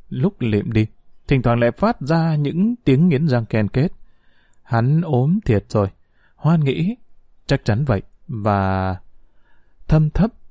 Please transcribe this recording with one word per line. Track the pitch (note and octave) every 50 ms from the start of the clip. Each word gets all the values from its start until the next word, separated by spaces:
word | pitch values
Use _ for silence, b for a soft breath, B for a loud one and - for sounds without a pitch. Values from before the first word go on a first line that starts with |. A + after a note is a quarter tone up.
| - -
lúc | - B2+ C3 G3+ - -
lịm | - A2 G#2 G2+ - A#2
đi. | A2+ G#2+ A2 - - - - - - - _ -
Thỉnh | C#3+ C3
thoảng | A#2 B2 A#2+ A#2+
lại | A#2+ A#2
phát | - - G3 A3 A#3+ -
ra | C#3 B2+ E3 E3 E3 E3 D#3
những | D3 D3 C#3 D#3 E3+ G3 A3+ A#3+ - -
tiếng | D3 C3 C3+ E3+ F#3
nghiến | D3 B2+ E3 D#3+
răng | B2 A#2+ A2+
ken | - - A2 G#2+ G2
kết. | - B2+ D3 F#3 - - - - - _ _ _ _ _ _ _ - _ -
Hắn | - A#2+ A#2 A#2 C3 D3+ D#3+
ốm | F#3 E3 D3 A#2+ C3 D3 F3+ A3 -
thiệt | - A2+ G2 - -
rồi. | - A2 G2+ F#2 - _ _ _ _ _ _ _ _
Hoan | _ - D3+ E3+ E3 D3
nghĩ, | C#3 - - D#3+ F#3+ A#3+ - - - - - _ - _ - -
chắc | - C#3+ C3+ -
chắn | - G#2 A2 D3+
vậy, | C#3 A2 F#2+ - - _ _ - -
và | B2+ G#2+ G2+ G#2+ G2+ G2 F#2+ F#2+ F#2+ F#2+ F#2+ F#2+ F#2 F#2+ - - - - - - _ - - _ - - - _ - - - -
thâm | D#3 D#3 D#3 D3+
thấp | - - F#3 A#3 - - - -